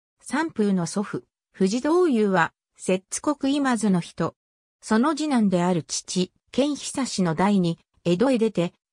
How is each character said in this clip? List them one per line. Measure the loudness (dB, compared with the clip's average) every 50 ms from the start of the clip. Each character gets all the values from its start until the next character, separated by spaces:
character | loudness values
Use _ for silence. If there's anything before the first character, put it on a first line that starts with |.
| _ _ _ _
三 | -10 -6 -4 -4 -4 -2
風 | -2 -2 0 0
の | 0 0 -2
祖 | -4 -4 -6 -6
父、 | -6 -8 -10 -10 _ _ _ _ _
藤 | _ 0 0 0 0 0
堂 | 0 2 2 4 4
雄 | 4 2 2 2 2
は、 | 2 2 0 0 -4 _ _ _ _
摂 | -6 -2 -2 -2 -2 -2 _
津 | -10 -4
国 | -2 -4 -2 0 0 0 0
今 | 0 0 0 0
津 | 0 2 2
の | 2 0
人。 | 0 -4 -6 -6 -6 -6 -6 _ _ _ _ _ _ _ _ _
そ | -2 0 2 2
の | 2 2 0
次 | -2 -2
男 | 0 2 2 2 2
で | 2 2 2
あ | 2 0
る | -2 -2
父、 | -6 -8 -8 -8 -4 -2 -2 -2 -4 _ _ _ _ -2
健 | 0 0 0 -2
久 | -6 -8 -8 -6 -6 -6
氏 | -4 -2 -2 -2
の | 0 0
代 | 0 2 2 2 2
に、 | 2 0 -2 -6 _ _ _ _ -2
江 | 0 0
戸 | 2 2 2
へ | 2
出 | 2 0 0
て、 | 0 -2 -2 -2 -6 _ _ _